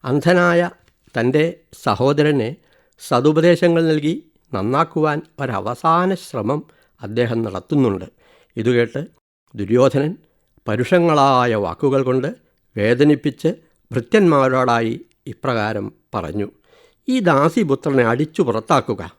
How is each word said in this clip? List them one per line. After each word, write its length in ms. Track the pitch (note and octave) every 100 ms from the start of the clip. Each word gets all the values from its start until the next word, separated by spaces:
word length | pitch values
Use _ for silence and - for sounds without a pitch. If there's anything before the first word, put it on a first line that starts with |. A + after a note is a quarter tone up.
അന്ധനായ 580 | C3+ C#3 E3+ F3+ F3 E3+ F3 - _ _ _ -
തൻ്റെ 280 | A#2+ D3 D#3+ - _
സഹോദരനെ 760 | - B2+ G2+ C3 D3 D3+ C#3+ A2 D#3 _ _ _ _
സതുപദേശങ്ങൾ 800 | - B2 C#3+ D#3 E3+ E3+ F3 E3
നൽകി 320 | E3 D3+ D3 A3 _ _ _
നന്നാക്കുവാൻ 720 | G#2 G#2 C3+ E3 E3 D3+ D3 - -
ഒരവസാന 720 | C3 G2+ G2 B2 E3 E3 F#3 F#3
ശ്രമം 460 | - B2 G#2 D3+ - _ _ _
അദ്ദേഹം 380 | G2+ A2+ A#2+ A2+
നടത്തുന്നുണ്ട്. 640 | A2 F#2+ - D3 B2 G2 F2+ _ _ _ _ -
ഇതുകേട്ട് 440 | A2 A#2+ A#2 C#3 F3+ _ _ _ _ G#2+
ദുര്യോധനൻ 560 | G2+ B2 C3+ C3+ D3 G#3 _ _ _ _ -
പരുഷങ്ങളായ 880 | A2 B2 F3+ E3+ D3+ C3+ B2+ A#2+ G#2+
വാക്കുകൾ 460 | F#2 E2+ C#3+ C3+
കൊണ്ട് 260 | B2+ B2+ C#3 B3 _ _ _ -
വേദനിപ്പിച്ച് 760 | G#2 B2 D3 D3 D3 C3+ - - _ _ _
ഭൃത്യന്മാരോടായി 1000 | B2 A#2 A3 F#3 D3 C3 C3 B2+ A#2 A2+ A#2 - _ -
ഇപ്രകാരം 580 | - C3+ A#2 G#2+ G#2 G#2 _ _
പറഞ്ഞു, 380 | G#2 E2+ G2 G2 _ _ _ _ _ -
"ഈ 120 | B3+
ദാസിപുത്രനെ 840 | F3+ C#3 D#3 A#3+ E3+ C3+ D#3 C3+
അടിച്ചു 380 | A#2 A#2+ D3+ -
പുറത്താക്കുക 600 | C#3+ A2 - C#3+ - G2 E2+